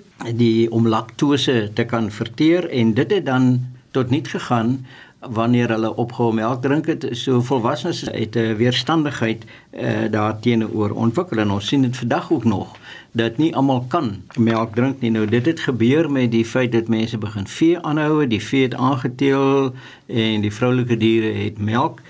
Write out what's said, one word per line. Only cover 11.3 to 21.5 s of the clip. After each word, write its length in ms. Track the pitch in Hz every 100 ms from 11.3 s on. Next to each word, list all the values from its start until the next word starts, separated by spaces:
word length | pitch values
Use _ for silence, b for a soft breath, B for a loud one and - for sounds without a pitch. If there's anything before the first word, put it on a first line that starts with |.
| 110
en 140 | 104
ons 160 | 101 -
sien 140 | 143
dit 160 | 127 123
vandag 340 | 123 156 -
ook 120 | 151
nog 340 | 117 92 - - B B B
dat 260 | 113 113 117
nie 180 | 160 120
almal 300 | 139 127 127
kan 280 | 175 123 95 - -
melk 380 | 113 113 113 101
drink 260 | 135 131
nie. 100 | 120
Nou, 140 | 110 104
dit 200 | 120 139
het 140 | 165
gebeur 520 | - 117 117 151 156
met 200 | 139 120
die 140 | 113 110
feit 260 | 127 123
dat 160 | 117 113
mense 300 | 110 113 113
begin 300 | 104 104 95
vee 320 | - 165 175
aanhou, 480 | 151 151 151 156 139
die 160 | 104
vee 200 | - 139
het 120 | 131 123
aangeteel 960 | 127 131 135 123 139 135 139 139 131 127 B B -
en 360 | 117 110 107
die 120 | 104
vroulike 440 | 104 123 127 120 110
diere 340 | 113 113 110
het 260 | 101 104